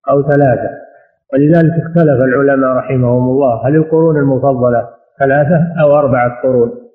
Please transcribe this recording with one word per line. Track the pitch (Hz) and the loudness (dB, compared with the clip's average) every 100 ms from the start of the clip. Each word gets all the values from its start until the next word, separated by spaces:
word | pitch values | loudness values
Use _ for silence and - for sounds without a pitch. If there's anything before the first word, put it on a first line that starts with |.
| - | 0
أو | 143 | 0
ثلاثة"، | 143 143 139 120 - - - - _ _ _ | 2 2 2 0 -4 -10 -20 -20 _ _ _
ولذلك | 135 147 170 160 165 | 0 2 4 2 0
اختلف | - 170 156 127 | -4 0 0 2
العلماء | 131 127 139 135 131 127 | 0 0 0 0 0 -2
رحمهم | - 131 123 123 123 | -4 -2 0 0 0
الله، | 131 135 113 127 | 0 0 -2 0
هل | 156 | 0
القرون | 156 160 165 151 | 0 0 2 0
المفضلة | 139 131 139 127 123 117 - - _ _ | 0 0 0 0 0 0 -4 -16 _ _
ثلاثة | 139 139 147 170 170 170 | 0 0 0 0 0 0
أو | 151 147 | 2 2
أربعة | 139 127 123 - | 2 0 -2 -2
قرون؟ | 131 123 113 - - | -2 0 -2 -4 -20